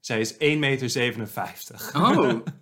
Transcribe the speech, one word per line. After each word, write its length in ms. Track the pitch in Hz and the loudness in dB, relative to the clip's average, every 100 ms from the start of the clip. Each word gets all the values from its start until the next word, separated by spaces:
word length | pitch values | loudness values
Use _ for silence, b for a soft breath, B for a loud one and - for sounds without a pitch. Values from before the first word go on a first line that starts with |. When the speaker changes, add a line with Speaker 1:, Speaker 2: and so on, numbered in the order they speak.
| - | -2
Speaker 1:
zij 140 | 113 | -2
is 160 | 113 - | -2 0
één 220 | 151 151 | 2 2
meter 320 | 143 131 127 | 2 0 0
zevenenvijftig. 1040 | 127 123 110 104 - 90 - - - - 143 | 0 0 -2 -8 -6 -8 -8 -18 -14 -6 2
Speaker 2:
Oh. 400 | 214 - 131 113 - - | 4 4 4 2 -4 -12